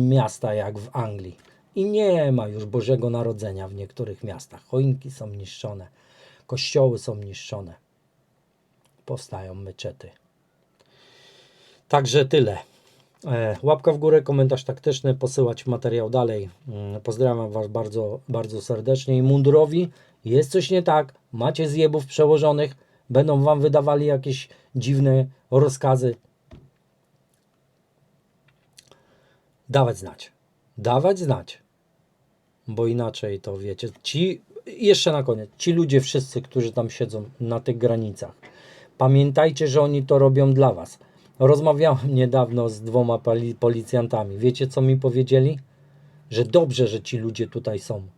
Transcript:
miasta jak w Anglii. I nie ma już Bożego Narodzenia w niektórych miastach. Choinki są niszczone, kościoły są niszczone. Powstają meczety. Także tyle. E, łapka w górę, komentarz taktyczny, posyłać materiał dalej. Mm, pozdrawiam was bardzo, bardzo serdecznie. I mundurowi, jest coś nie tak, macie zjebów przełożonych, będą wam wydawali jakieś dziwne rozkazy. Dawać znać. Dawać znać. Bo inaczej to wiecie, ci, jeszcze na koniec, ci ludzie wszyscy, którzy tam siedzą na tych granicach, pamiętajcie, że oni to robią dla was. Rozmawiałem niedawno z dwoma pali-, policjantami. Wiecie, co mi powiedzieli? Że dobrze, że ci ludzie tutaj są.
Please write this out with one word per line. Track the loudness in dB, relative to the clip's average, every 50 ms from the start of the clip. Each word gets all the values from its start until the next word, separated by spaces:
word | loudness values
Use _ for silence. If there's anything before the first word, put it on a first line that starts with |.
| 2 2
miasta | 2 2 2 0 -4 -6 -6 -6 -4
jak | -4 -4 -6 -8 -10
w | -12 -12 -8
Anglii. | -8 -8 -8 -8 -12 -14 -16 -18 _ _ _ _ _ _ _ -6
I | -4 -4
nie | -2 0 0 2 2 2 2 2 2 0
ma | 0 -2 -4
już | -8 -10 -8
Bożego | -6 -6 -4 0 0 0 0 0 -2
Narodzenia | -4 -2 -4 -4 -6 -6 -8 -10 -8 -10 -10 -12
w | -12
niektórych | -14 -14 -14 -12 -12 -10 -10 -12 -12 -12
miastach. | -14 -14 -14 -18 -20 -20 -20 _
Choinki | _ -2 0 0 0 0 -2 -6 -14
są | -16 -14 -14
niszczone, | -14 -14 -14 -14 -16 -16 -14 -12 -12 -12 -12 -16 -20 _ _ _ _ _ _ _ _ _ _ _
kościoły | -10 -8 -8 -4 -2 2 2 2 2 2 -2
są | -6 -10 -10
niszczone. | -10 -10 -14 -16 -16 -16 -14 -14 -14 -14 -14 -18 _ _ _ _ _ _ _ _ _ _ _ _ _ _ _ _ _ _ _ _ _ _ _ _ _ _
Powstają | -12 -12 -12 -12 -14 -16 -14 -14 -14 -16
meczety. | -16 -16 -16 -14 -12 -12 -14 -14 -14 -20 -20 -20 _ _ _ _ _ _ _ _ _ _ _ _ _ _ _ _ _ _ _ _ _ _ _ _ _ _ _ _ _ _ _ _ _ _ 0
Także | 0 0 2 2 2 2 2
tyle. | 4 2 2 2 2 -2 -6 -12 _ _ _ _ _ _ _ _ _ _ _ -8
E, | -6 -4 -2 -2 -2 -4 -2 0
łapka | 0 0 2 2 0 0
w | 2
górę, | 2 4 4 4 4
komentarz | 2 2 2 2 2 2 -2 -4
taktyczny, | -6 -8 -6 -4 -4 -4 -2 0 -2 -2
posyłać | 0 -2 -4 0 0 0 0 -2 -4 -6
materiał | -6 -4 -4 -2 -2 -2 -2 -2 -2
dalej. | 0 0 0 0 -2 -4 -8 -10 -14 _ -16 -14
Mm, | -12 -10 -10 -10 -10 -10
pozdrawiam | -8 -6 -2 0 0 0 0 0 -4 -6
was | -6 -6 -6 -6
bardzo, | -4 -6 -6 -6 -4 -6 -6 -6 -8 -10 -10 -8
bardzo | -6 -6 -6 -6 -10 -10 -8
serdecznie. | -6 -6 -4 -2 -2 -2 -2 0 0 0
I | 2 4
mundurowi, | 4 4 4 4 6 6 6 6 4 2 -2 -2 -4 -6 _ _ _ _ _ -4
jest | 0 2 2 2 2 0
coś | -2 0 0
nie | 0 0 2
tak, | 2 2 2 0 -2 _ _ _ _ -8
macie | -4 -4 -2 -2 -2 -2 -2
zjebów | 0 2 2 2 2 0 -4
przełożonych, | -4 0 2 4 4 4 4 4 2 2 2 0 -4 -6 _ _ _ _ _ _ 0
będą | 2 2 4 4 4 2 4
wam | 4 4 4
wydawali | 4 2 4 2 2 2 2 0 2
jakieś | 0 0 -2 -2 -4 -6 -8 -8 -14 _ _ _ _ -8
dziwne | -4 -2 0 2 2 4 4 4 2 2 0 -4 _ _ 0
rozkazy. | 2 4 4 2 0 -2 0 0 0 2 0 -2 -4 -6 _ _ _ _ _ _ -20 -20 _ _ _ _ _ _ _ _ _ _ _ _ _ _ _ _ _ _ _ _ _ _ _ _ _ _ _ _ _ _ _ _ _ _ _ _ _ _ _ _ _ _ _ _ _ _ _ _ _ _ _ _ _ _ _ _ _ _ _ _ _ -2
Dawać | 2 2 2 2 0 -4
znać. | -10 -16 -18 -20 -20 -20 _ _ _ _ _ _ _ _ _ -6
Dawać | -2 0 2 2 2 2 0 0
znać. | 0 -2 -2 -2 -4 -14 -20 -20 _ _ _ _ _ _ _ _ _ _ _ _ _ _ _ _ _ _ _ _ _ -10
Bo | -4 -2 -2
inaczej | 0 0 -2 -4 -4 -6 -8 -8 -8 -8 -8
to | -10 -10 -12 -10
wiecie, | -10 -10 -10 -10 -10 -14 -12 _ -10
ci, | -6 -4 -2 -2 -2 -4 -6 _ _ -20 -20 -18
jeszcze | -16 -8 0 4 4 4 4 4 0 0
na | 0 0
koniec, | 0 -2 -2 -4 -10 _ -6
ci | -2 0 2
ludzie | 2 2 4 4 4
wszyscy, | 4 2 -2 -4 -4 -4 -6 -10 -8
którzy | -6 -4 -4 -2 -2 -2
tam | -4 -4 -4
siedzą | -4 -6 -6 -6 -6 -8 -12 -12 -12 -8
na | -6 -4 -4 -4
tych | -4 -4 -4 0
granicach, | 0 0 0 0 -4 -6 -8 -10 -14 -16 -18 _ -20 -20 -20 -20 -20 -20 -20 -20 -20 _ _ 2
pamiętajcie, | 4 6 6 6 6 4 4 4 2 2 2 0 -2 0
że | 2 2 2
oni | 2 2 0 2
to | 4 4 6
robią | 6 6 6 6 4 4 6
dla | 6 4 4 2
was. | 0 -6 -16 -18 -20 _ _ _ _ _ _ _ 4
Rozmawiałem | 4 6 6 6 4 2 2 4 4 2 2 2 0 0 2
niedawno | 2 2 2 2 2 0 0 0 -2 -2 -2
z | -4 -6
dwoma | -6 -2 0 2 2 2 0 -2
pali-, | 0 0 0 0 -2 -4 -4
policjantami. | -2 0 0 0 0 -4 -4 -2 -2 -2 -2 -2 -4 -4 -6 -4 0
Wiecie, | 0 0 0 0 -4
co | -4 -2 0
mi | 2 2 2
powiedzieli? | 2 2 0 0 0 0 4 4 4 4 2 0 -4 -10 _ _ _ _ _ _ _ _ -20 _ -20 _ -6
Że | -2 -2 0
dobrze, | 4 4 4 4 4 2 0 0 0
że | -2 -4 -8
ci | -6 -6 -6
ludzie | -6 -6 -6 -6 -6
tutaj | -6 -8 -8 -8 -6 -8 -8
są. | -8 -8 -10 -10 -12 -16 -20